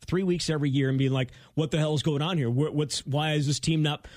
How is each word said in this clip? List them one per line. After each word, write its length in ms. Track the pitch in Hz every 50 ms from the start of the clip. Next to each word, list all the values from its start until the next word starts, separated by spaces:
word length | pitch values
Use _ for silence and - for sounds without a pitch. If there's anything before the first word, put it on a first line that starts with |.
| -
three 160 | - 170 185
weeks 260 | 196 180 175 160 - -
every 220 | 156 147 147 143
year 180 | 131 143 135 131
and 80 | 135
being 160 | 131 135 131
like, 180 | 135 131 127 123 - - - - -
"What 160 | 151 160 139
the 80 | - 156
hell 140 | 156 151
is 100 | 156 139
going 200 | - 165 147 139
on 160 | 151 175 185 156
here? 100 | 127 117
Wh-, 260 | 120 131 151 - -
what's, 320 | 147 151 127 - - -
why 280 | 143 131 147 151 156 151
is 120 | 151 139
this 140 | 147 139 -
team 220 | - 160 160 156
not 260 | 147 147 151 - - - -